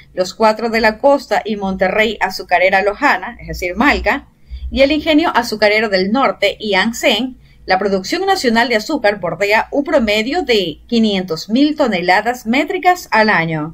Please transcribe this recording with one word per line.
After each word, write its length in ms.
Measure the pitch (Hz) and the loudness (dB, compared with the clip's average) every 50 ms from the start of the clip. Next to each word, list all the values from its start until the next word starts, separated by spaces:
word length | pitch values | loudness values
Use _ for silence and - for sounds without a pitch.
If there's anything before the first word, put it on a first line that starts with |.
| - - - | -20 -8 -6
los 200 | 175 185 185 - | -4 -4 -4 -2
cuatro 340 | - 226 214 220 220 226 233 | 0 2 2 2 0 -2 -2
de 120 | 220 226 | 0 0
la 180 | 233 220 214 - | 0 0 0 2
costa 440 | - 277 285 277 277 - 208 185 - | 2 2 2 2 0 -2 -4 -2 -2
y 120 | 208 220 | -4 -6
Monterrey 600 | 202 196 196 190 185 190 180 185 214 214 233 202 - | -4 -4 -6 -2 -2 -2 0 2 2 0 0 0 -2
Azucarera 640 | - 190 190 - 185 - 180 170 180 190 196 190 196 | -4 -4 -4 -6 -2 0 2 2 4 4 2 2 2
Lojana, 520 | 202 208 - 269 277 214 175 185 226 233 - | 0 0 0 2 0 0 0 -4 -10 -14 -14
es 80 | - - | -12 -12
decir, 260 | 160 - 185 175 180 | -8 -6 -6 -4 -2
Malca, 540 | 202 262 294 233 185 180 202 240 285 - - _ _ - - - - - - | 0 2 2 2 2 0 -2 -2 -2 -6 -14 _ _ -18 -16 -12 -12 -10 -4
y 120 | - 254 | 0 2
el 100 | 269 277 | 2 2
ingenio 380 | 311 302 302 330 311 294 339 349 - | 2 0 0 2 2 2 2 2 0
azucarero 540 | 226 233 - 220 208 214 208 208 220 226 214 | 0 -2 -2 0 0 2 2 2 2 0 0
del 240 | 196 185 185 196 | 0 0 0 0
norte, 440 | 214 277 262 214 - - 202 196 - - | 0 2 2 0 0 0 -2 -2 -2 -2
Yangtze, 760 | 208 214 190 185 196 226 233 - - 294 220 208 262 262 262 - - - - - - | -4 -2 0 0 0 0 -2 0 0 0 0 0 -2 -6 -8 -14 -20 -20 -20 -10 -4
la 120 | - 185 190 | -2 0 0
producción 480 | 202 196 196 190 190 - 330 349 381 | 0 0 -2 -2 -2 -4 -4 -2 0
nacional 420 | 392 381 381 - 240 226 226 240 262 | 0 0 0 0 2 2 2 2 2
de 80 | 240 | 0
azúcar 440 | 208 214 - 320 - - 202 208 196 | -2 -2 -2 -2 0 0 0 0 -2
bordea 480 | 175 170 165 165 202 202 208 226 - - | -4 -6 -4 -2 0 2 2 0 0 0
un 140 | - 277 285 | -2 -4 0
promedio 580 | - 320 285 226 208 208 214 220 262 302 359 | 0 0 2 2 2 0 0 0 -2 -2 -2
de 380 | - 247 233 208 185 165 - - - | 0 0 0 0 0 -2 -6 -10 -6
quinientos 640 | - 240 226 220 214 202 190 185 185 160 160 - - | -2 0 0 2 2 0 -2 -4 -4 -6 -8 -6 -2
mil 280 | 220 262 294 302 294 | 0 2 2 2 2
toneladas 720 | - 285 233 202 175 175 180 180 208 208 226 247 240 - | 0 0 0 0 0 2 2 2 2 2 -2 -4 -4 -2
métricas 600 | 220 240 277 320 311 392 359 294 359 359 349 - - | -2 0 0 0 -2 -2 0 2 2 2 2 0 0
al 180 | - 220 220 220 | 2 2 4 4
año. 440 | 202 170 165 165 160 156 151 160 | 2 2 0 0 -2 -4 -6 -8